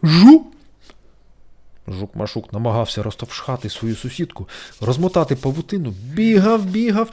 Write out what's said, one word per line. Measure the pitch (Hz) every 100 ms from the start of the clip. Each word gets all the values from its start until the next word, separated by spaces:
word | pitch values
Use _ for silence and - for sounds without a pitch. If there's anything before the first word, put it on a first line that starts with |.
Жу! | 160 160 214 311 - - - - - - - _ _ - - - - - -
Жук-Машук | 92 101 - 107 - -
намагався | 101 117 110 110 -
розтовшати | 107 - 120 - - 127 113
свою | - 113
сусідку, | 110 131 - 175 - 95 - - -
розмотати | 110 127 180 180 151
павутину, | 135 135 143 165 202 143 95 117
бігав, | 156 220 214 202 226
бігав | 196 196 233 208 226